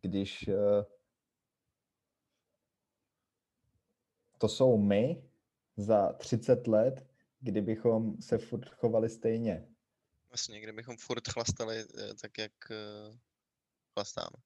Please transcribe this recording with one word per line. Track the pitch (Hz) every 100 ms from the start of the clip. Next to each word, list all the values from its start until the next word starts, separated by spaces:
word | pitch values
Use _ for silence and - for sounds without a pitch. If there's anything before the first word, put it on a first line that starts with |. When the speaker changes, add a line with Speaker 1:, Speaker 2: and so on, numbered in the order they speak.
Speaker 1:
když, | 98 98 98 - -
eh, | 98 101 104 101 _ _ _ _ _ _ _ _ _ _ _ _ _ _ _ _ _ _ _ _ _ _ _ _ _ _ _ _ _ _ _ _ _ _ _
to | 107
jsou | - 131 110
my | 101 101 127 170 - _ _ _ _ -
za | 104 107 95
třicet | - - 113 - 123 -
let, | 107 120 135 - _ _ _
kdybychom | 123 104 101 110 120 110 113 107
se | - 117
furt | - 117 -
chovali | - 117 110 113
stejně. | 113 117 113 113 85 - _ _ _ _ _ _
Speaker 2:
Vlastně, | 120 - 107
kdybychom | 107 110 117 117
furt | - 120 -
chlastali, | - 117 - 113 110 110 -
eh, | 104 107
tak, | 107 -
jak, | 107 _ -
eh, | 110 104 104 107 117 _ _ _ _ _ _ _
chlastáme. | - 101 - 50 -